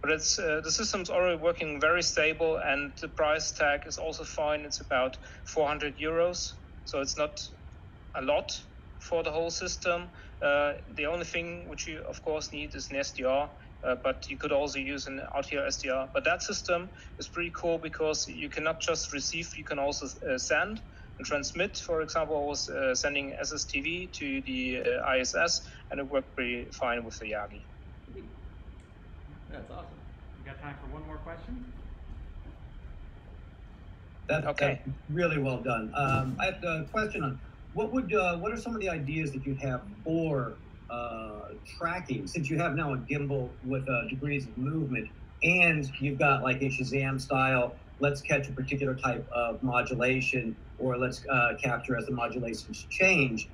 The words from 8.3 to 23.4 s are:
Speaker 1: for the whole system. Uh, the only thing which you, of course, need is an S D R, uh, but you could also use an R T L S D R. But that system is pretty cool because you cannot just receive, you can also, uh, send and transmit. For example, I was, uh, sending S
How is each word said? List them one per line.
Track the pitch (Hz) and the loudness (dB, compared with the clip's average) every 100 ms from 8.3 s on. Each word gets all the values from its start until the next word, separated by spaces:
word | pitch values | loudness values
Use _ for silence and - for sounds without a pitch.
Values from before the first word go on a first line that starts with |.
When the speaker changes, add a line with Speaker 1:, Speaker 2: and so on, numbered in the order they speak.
| 151 - - - - - - | 4 4 -6 -8 -16 -16 -14
Speaker 1:
for | - 170 | 0 0
the | 165 | 2
whole | 156 170 | 0 0
system. | 170 180 - 180 175 175 - - - | 0 -2 -2 2 0 -2 -12 -16 0
Uh, | 147 143 147 143 - - | 4 6 6 2 -8 -2
the | 147 | 0
only | 170 165 | 0 0
thing | 170 170 175 170 | -2 -4 -6 -10
which | 151 - | -8 -6
you, | 156 | -6
of | - 165 | -8 -6
course, | - 156 147 | -2 -2 -2
need | 147 151 | -6 -8
is | 147 135 | -8 -4
an | 139 | -2
S | 139 | -2
D | - 127 | 0 4
R, | 135 147 - - - | 4 2 -6 -18 -6
uh, | 127 123 | -2 2
but | 135 131 - | 2 0 -4
you | 139 | -4
could | 147 | 2
also | 143 143 135 | 4 2 0
use | 135 143 139 | -2 -4 -4
an | 135 | -6
R | - 139 | -4 -4
T | 139 147 | -2 0
L | 139 | 0
S | 135 | -2
D | 139 | 0
R. | 131 131 | 0 2
But | 139 | 2
that | 135 226 | 2 2
system | - 202 - 175 185 - - - | 0 -4 2 0 0 -12 -16 -12
is | - | -8
pretty | 175 170 | -4 -4
cool | 165 170 165 | 0 0 2
because | 160 - 156 151 - | 0 0 2 2 -2
you | 160 147 | -4 -6
cannot | 160 156 156 | -2 -2 0
just | - 160 - | 0 0 0
receive, | 143 135 160 170 160 | -2 -2 -4 -6 -10
you | |
can | 151 147 | -6 0
also, | 139 143 139 - 123 | 2 0 -4 -6 -2
uh, | 131 | 0
send | - 151 185 220 - - - - | 4 4 4 -2 -10 -16 -16 -10
and | 131 | -2
transmit. | 147 139 165 196 - | 0 -2 0 0 -2
For | - 165 | -2 0
example, | 156 165 151 151 | 2 0 2 2
I | 143 | 2
was, | 143 - | 0 -2
uh, | 139 135 127 | 0 2 4
sending | 147 143 139 | 2 0 -2
S | 139 | -4